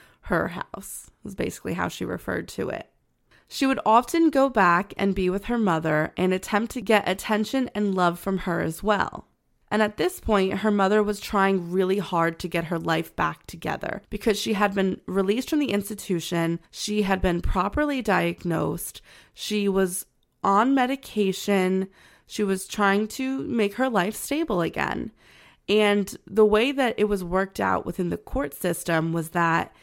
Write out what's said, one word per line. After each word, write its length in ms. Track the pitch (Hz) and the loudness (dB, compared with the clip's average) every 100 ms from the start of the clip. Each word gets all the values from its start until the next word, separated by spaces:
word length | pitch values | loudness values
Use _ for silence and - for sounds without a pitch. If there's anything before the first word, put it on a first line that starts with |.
| - _ | -20 _
her 260 | - 170 180 | -2 -2 -2
house, 640 | 175 - 190 - - - _ | -6 -12 -12 -14 -16 -18 _
was 120 | 208 196 | -16 -8
basically 380 | 170 - - | -8 -6 -8
how 140 | 180 175 | -4 -6
she 180 | - 180 | -6 -8
referred 420 | 180 - - - | -8 -6 -8 -8
to 200 | - - | -8 -6
it. 200 | - - _ _ _ _ _ _ | -6 -10 _ _ _ _ _ _
She 180 | - 269 | -2 0
would 120 | 262 - | 0 4
often 440 | 226 247 330 330 | 4 4 2 4
go 200 | 269 269 | 4 2
back 440 | 240 180 175 190 - | 4 4 4 0 -2
and 160 | 196 | -2
be 160 | 190 180 | 2 0
with 160 | 196 196 | -2 -2
her 120 | 240 | 0
mother 540 | 208 160 160 151 156 - | 2 2 2 0 0 0
and 160 | 185 | 0
attempt 380 | 185 - 208 226 | 0 0 -2 -2
to 80 | 254 | -6
get 260 | 196 214 - | 0 2 2
attention 600 | 190 - 214 214 269 247 208 | -4 -2 -2 0 -2 -2 -2
and 180 | 208 | 0
love 260 | 190 175 175 | 2 2 0
from 200 | 202 190 | -2 -2
her 220 | - 165 | -2 -2
as 200 | 165 165 | -2 -4
well. 460 | 208 202 - - - _ _ _ - | 0 0 0 -6 -18 _ _ _ -4
And 120 | 214 | 2
at 140 | 214 - | 2 2
this 220 | 349 - | -2 -2
point, 400 | - 202 190 196 | 0 2 2 0
her 120 | 214 | 0
mother 320 | 208 190 214 | 2 4 4
was 160 | 208 208 | 2 -2
trying 520 | - 208 196 196 170 | -2 2 4 4 0
really 280 | 180 185 202 | 0 2 2
hard 400 | 165 170 165 165 | 0 0 0 0
to 80 | 170 | -4
get 180 | 170 160 | -4 -2
her 140 | 170 | -4
life 360 | 165 160 165 - | 0 -2 -2 -2
back 300 | 156 156 - | -4 -4 -14
together 560 | 165 - 156 - - - | -10 -6 -6 -6 -8 -8
because 300 | 190 226 196 | -4 0 0
she 140 | 220 | 0
had 200 | 196 202 | 0 0
been 260 | 196 190 - - | 2 0 0 -4
released 460 | 185 190 220 - | 0 2 0 0
from 80 | 302 | 0
the 120 | - | 0
institution. 880 | 208 202 208 - 175 - 170 165 170 _ | -2 -2 -10 -4 -4 -2 -2 0 -2 _
She 320 | - - 208 | -10 -4 -2
had 180 | 196 185 | 0 2
been 180 | 185 170 | 2 0
properly 600 | - 190 196 302 302 269 | 0 0 0 0 0 -2
diagnosed. 1000 | 214 180 170 175 175 165 156 170 - - _ - - - | 0 2 2 -2 -2 -2 -2 -4 -10 -14 _ -20 -20 -14
She 340 | - 208 202 | -4 0 2
was 380 | 190 190 180 - _ _ _ | 2 0 -2 -12 _ _ _
on 300 | 190 196 254 | 2 4 4
medication. 1120 | 277 247 269 - 208 196 185 - 196 185 190 190 _ - _ _ | 4 2 -2 -4 0 0 0 0 2 4 2 -2 _ -20 _ _
She 180 | - | -4
was 240 | 202 190 - | -2 -2 -4
trying 400 | - 202 196 214 | 0 2 2 0
to 300 | - 262 269 | -4 -6 -4
make 360 | - 233 202 220 | -4 -2 -2 0
her 140 | 262 | 0
life 260 | 220 180 - | 0 0 -4
stable 460 | - 294 330 185 | -4 -4 -2 0
again. 500 | 165 - 139 - - - _ - - _ - | -2 -2 -4 -4 -8 -12 _ -20 -20 _ 0
And 480 | 214 208 208 190 - - | 2 4 2 0 -6 -6
the 200 | 196 214 | 4 6
way 260 | 208 262 | 6 2
that 240 | 277 247 - | 2 -2 0
it 80 | 202 | 0
was 180 | 202 | 0
worked 360 | 175 185 190 202 | -2 -2 -2 -2
out 260 | 190 185 - | 0 0 -4
within 240 | 180 175 | -4 -4
the 80 | 175 | -4
court 360 | - 262 - | -4 -4 -4
system 600 | - 180 170 - 165 165 | -4 -4 -4 0 2 2
was 160 | 165 160 | -2 -2
that 420 | 175 165 165 - _ | 0 0 0 -2 _